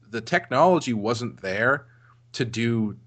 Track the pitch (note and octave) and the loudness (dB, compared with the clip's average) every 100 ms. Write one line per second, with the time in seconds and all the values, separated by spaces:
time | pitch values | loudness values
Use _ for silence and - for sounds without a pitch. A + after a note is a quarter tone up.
0 | _ A2+ A2 - - B2+ E3+ F3 C3 A2 | _ -10 -2 -2 0 4 4 4 2 -2
1 | G#2 A#2+ A#2+ - F#2+ G2 A#2+ C#3+ - _ | -2 -2 -4 -8 -6 0 2 0 -4 _
2 | _ _ _ - A#2+ A2+ A#2 A#2 G#2+ G2 | _ _ _ -6 -4 -2 0 0 -2 -6